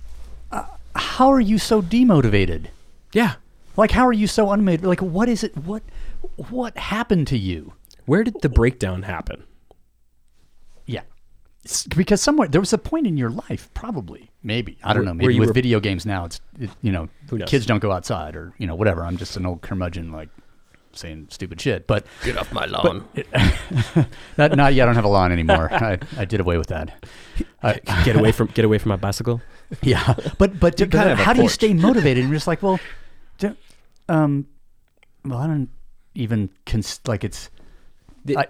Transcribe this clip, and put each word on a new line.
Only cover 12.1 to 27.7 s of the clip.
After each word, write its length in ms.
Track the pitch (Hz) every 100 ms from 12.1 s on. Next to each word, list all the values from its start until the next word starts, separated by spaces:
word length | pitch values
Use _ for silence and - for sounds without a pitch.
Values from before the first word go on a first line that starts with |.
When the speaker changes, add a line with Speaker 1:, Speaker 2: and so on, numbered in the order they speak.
| 202
Speaker 1:
somewhere, 260 | - 294 190
there 140 | 147
was 120 | 196
a 40 | 226
point 300 | - 320 262
in 100 | 151
your 120 | 120
life, 380 | 117 - - -
probably, 560 | - 220 185 87 - - _
maybe, 340 | - 113 113 -
I 100 | 98
don't 40 | 107
Speaker 2:
Where, 80 | 98
Speaker 1:
know, 40 |
Speaker 2:
where 40 | 82
Speaker 1:
maybe 180 | 127 113
Speaker 2:
you 40 |
Speaker 1:
with 100 | 110
Speaker 2:
were 40 |
Speaker 1:
video 260 | 113 123 110
games 260 | 101 90 104
now, 200 | 98 85
it's, 160 | - - -
it, 100 | 113 -
you 100 | 117
know, 180 | 92 80 - 143
Speaker 2:
Who 80 | 117
knows? 100 | 90
Speaker 1:
kids 160 | 135 107
don't 140 | 107
go 120 | 104
outside 440 | 92 - 101 78 80
or, 180 | 85 -
you 100 | 90
know, 80 | 82
whatever. 280 | 107 85 85
I'm 120 | 87
just 200 | - -
an 80 | 90
old 160 | 87
curmudgeon, 500 | - 95 90 85 82
like, 180 | 78 78 - - _ _ _ _ -
saying 320 | - 80 73
stupid 280 | - 92 80
shit, 280 | 143 95 -
but 180 | 107 - -
Speaker 2:
Get 140 | 110 -
off 140 | -
my 140 | - -
Speaker 1:
but 160 | - 175
Speaker 2:
lawn. 220 | - - -
Speaker 1:
it, 120 | -
<laughs> 1040 | - 95 - - 156 113 170 143 - - -
not, 180 | 147 139
not, 200 | 143 131
yeah, 80 |
I 20 | 120
don't 80 | 117
have 100 | 104
a 40 |
lawn 220 | 101 92
anymore. 380 | 87 82 92 80
<laughs> 40 |
I, 240 | 170 113 92 - -
I 80 | 98
did 140 | 107
away 180 | 90 85
with 80 | 78
that. 400 | 85 76 - - - - - - _
I 160 | 120